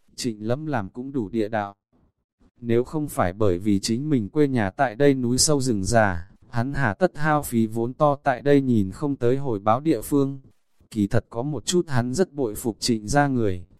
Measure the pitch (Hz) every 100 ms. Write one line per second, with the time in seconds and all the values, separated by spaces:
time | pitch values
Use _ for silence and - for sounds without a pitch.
0 | _ - 123 107 107 131 156 131 95 123
1 | 135 139 101 113 107 110 101 101 _ _
2 | _ _ _ _ _ _ 117 117 123 156
3 | 147 - 95 98 107 87 101 98 - 113
4 | 151 139 98 151 147 127 98 - 131 110
5 | 143 135 120 127 - 147 131 107 95 113
6 | 104 87 87 - - 117 123 135 127 95
7 | 180 - 151 151 135 117 110 110 120 127
8 | 151 139 - 123 135 143 135 117 95 98
9 | 147 135 120 139 139 107 104 117 156 120
10 | - 143 139 139 135 _ _ _ _ 110
11 | 101 117 - 117 135 139 - 180 165 127
12 | 123 131 190 143 123 107 123 101 - 113
13 | 104 139 143 127 107 90 87 _